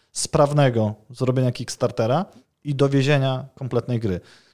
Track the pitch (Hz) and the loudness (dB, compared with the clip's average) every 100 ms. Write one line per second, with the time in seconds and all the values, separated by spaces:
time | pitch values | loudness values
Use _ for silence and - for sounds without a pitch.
0 | _ - - 156 143 147 139 117 107 107 | _ -10 -2 2 2 4 2 2 0 -4
1 | - 123 127 127 127 - 117 - 123 - | -12 -4 0 0 0 -2 -8 -4 -4 0
2 | 113 147 202 - _ _ 147 139 139 139 | 0 0 -2 -12 _ _ -4 0 2 2
3 | 135 143 135 131 139 - 127 120 - 120 | 2 2 0 -2 -8 -12 -6 -4 -2 -2
4 | 107 87 - - _ | -2 -4 -8 -20 _